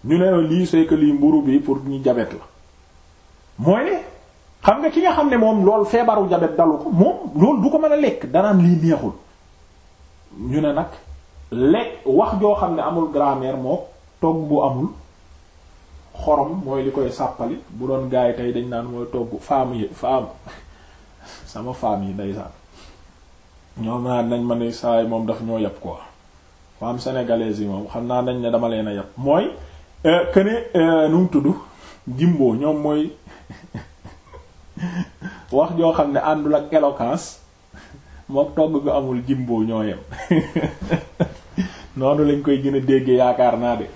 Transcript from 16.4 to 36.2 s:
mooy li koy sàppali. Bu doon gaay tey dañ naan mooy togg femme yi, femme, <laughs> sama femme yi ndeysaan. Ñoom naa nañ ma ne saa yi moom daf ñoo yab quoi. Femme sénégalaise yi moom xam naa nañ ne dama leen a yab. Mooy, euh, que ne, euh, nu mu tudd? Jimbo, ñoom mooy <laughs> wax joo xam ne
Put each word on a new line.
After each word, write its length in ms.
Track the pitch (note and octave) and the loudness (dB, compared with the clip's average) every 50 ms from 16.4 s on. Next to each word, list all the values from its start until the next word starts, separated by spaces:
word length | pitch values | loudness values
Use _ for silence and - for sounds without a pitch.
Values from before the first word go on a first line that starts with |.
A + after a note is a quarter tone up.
| - D#3+ E3+ F#3+ D#3+ | 0 -2 -4 -6 -6
mooy 180 | C3 C3+ C3+ C3 | -4 -4 -2 -2
li 60 | C3+ | -2
koy 200 | - C#3+ C3 B2 | -2 -2 -2 -2
sàppali. 480 | - - C3+ B2 - - A#2+ A2+ - - - - | -2 -4 -6 -6 -4 -6 -6 -6 -6 -8 -12 -16
Bu 180 | - A2 B2+ | -12 -10 -6
doon 220 | C3 C3+ C3 C3 B2+ | -4 -4 -4 -4 -2
gaay 240 | C3 B2+ B2 A#2+ A#2+ | 0 2 2 2 0
tey 160 | A#2+ A#2+ B2 | -2 -4 -4
dañ 140 | A#2 A#2+ A#2+ B2 | -4 -4 -6 -6
naan 180 | A#2+ A#2 A#2 | -6 -8 -8
mooy 200 | A#2+ A#2+ A#2+ A#2+ A#2 | -8 -10 -10 -10 -6
togg 260 | - B2 A#2 A2+ - - | -6 -6 -6 -6 -8 -12
femme 340 | - - C#3+ C3+ C3 B2+ B2+ | -6 -2 -2 -2 -2 -2 -4
yi, 120 | A2+ G#2 - | -6 -6 -8
femme, 340 | - - - B2 C3 C3 A2+ - - - - | -8 -6 -4 -2 -2 -2 -2 -6 -14 -20 -20
<laughs> 1000 | - - - - - - - - - - - - - - _ - - - - - | -20 -20 -20 -20 -20 -20 -20 -20 -20 -20 -20 -20 -20 -20 _ -20 -20 -20 -20 -20
sama 280 | - - A2 A2 B2 B2+ | -18 -14 -12 -12 -12 -10
femme 300 | - - A2 G#2 G2+ G2 | -6 -4 -2 -2 -2 -4
yi 60 | G2 F#2+ | -6 -8
ndeysaan. 360 | G2+ G2+ G2 G2 G#2+ - - - - _ _ - - - - - - - - _ _ - _ - _ _ _ _ - _ _ - - | -8 -8 -8 -8 -10 -12 -14 -18 -20 _ _ -20 -20 -20 -20 -20 -20 -20 -20 _ _ -20 _ -20 _ _ _ _ -20 _ _ -14 -10
Ñoom 220 | A2 A2+ A#2+ B2 A#2+ | -8 -8 -6 -6 -4
naa 180 | B2 B2 A#2+ | -2 -2 -2
nañ 180 | A#2+ A#2 A#2+ A#2+ A#2+ | -2 -2 -2 -2 -2
ma 80 | A#2+ A#2+ | -2 -2
ne 160 | A#2 A#2 A#2 | -2 -2 -4
saa 300 | A#2 - - A#2+ A#2 A2+ | -6 -4 -2 0 2 2
yi 60 | A2+ A2+ | 0 0
moom 180 | A#2 A2+ A2+ | -2 -4 -4
daf 140 | A2 A2 G#2+ | -4 -6 -6
ñoo 160 | A2+ A2+ A2+ A2 | -6 -6 -4 -4
yab 200 | G#2+ G2 - - | -4 -4 -6 -10
quoi. 180 | - F#2 - - - - - _ _ _ _ _ _ _ _ _ _ _ _ - | -12 -14 -12 -14 -16 -20 -20 _ _ _ _ _ _ _ _ _ _ _ _ -10
Femme 200 | B2 A#2 B2 B2+ | -8 -8 -8 -6
sénégalaise 640 | B2+ B2+ C3 B2+ B2 A#2 A#2 A2+ A2+ A2 G#2 G2+ | -6 -6 -6 -4 -2 -2 0 0 0 -4 -4 -4
yi 40 | G#2 | -4
moom 200 | G2+ G2 G2 G#2 G#2 | -6 -6 -8 -8 -8
xam 140 | - A#2+ A#2+ | -10 -8 -6
naa 160 | A#2+ B2 B2 | -2 -2 -2
nañ 140 | B2 B2+ B2+ B2+ | -2 -2 -4 -4
ne 100 | A#2+ A#2 | -2 -2
dama 180 | A#2 A2+ A#2+ A#2 | 0 0 0 -2
leen 180 | A2+ A2 G#2+ G#2+ | -4 -4 -4 -6
a 40 | |
yab. 140 | G2+ G2+ F#2+ - - | -6 -8 -10 -12 -12
Mooy, 340 | - C3 C#3 D3+ F3 G#3+ - - - - - - - - _ - - - | -6 0 2 2 2 2 -2 -6 -10 -18 -20 -20 -20 -20 _ -20 -2 2
euh, 240 | D#3 E3 F3 F3 F3 | 2 2 2 2 4
que 80 | - G3 | 4 4
ne, 140 | F#3+ G#3 A3+ A#3 A#3 - - | 4 4 0 -2 -6 -2 0
euh, 320 | F3+ E3 E3 D#3+ D#3+ D#3 D#3 | 2 2 4 4 4 2 4
nu 80 | D#3+ F3 | 4 2
mu 100 | F#3 F3+ | 2 2
tudd? 180 | - D3 C3+ C#3+ F#3 - - - - - - - - - _ - B2+ | 0 0 0 0 -2 -2 -6 -20 -20 -20 -20 -20 -20 -18 _ -12 -4
Jimbo, 380 | C3 D#3+ F3 F3 D3 C3+ B2 A2 | 0 2 2 4 4 2 2 2
ñoom 240 | A#2 C#3+ D3+ D3+ D3+ | 2 0 0 0 0
mooy 280 | D3 D3 D3 D3+ D#3 - - - - - - - - - | 0 0 0 0 -2 -4 -6 -14 -20 -20 -20 -20 -20 -20
<laughs> 2000 | - - - - _ - - - - - _ - - - _ - - - - - _ - - - - - D#3 F3+ F3 F3 F3+ - - - - E3+ - - - - | -20 -20 -20 -16 _ -16 -16 -16 -20 -20 _ -20 -20 -20 _ -20 -20 -20 -20 -20 _ -20 -20 -20 -14 -10 -10 -8 -6 -8 -8 -8 -12 -16 -16 -16 -16 -16 -12 -4
wax 180 | B2 C3+ D#3 E3+ E3+ E3 | -2 0 0 0 -2 0
joo 140 | E3 D#3+ | 0 0
xam 200 | D#3+ - D3+ C#3+ | 0 0 -2 -2
ne 60 | C#3 C3+ | -2 -2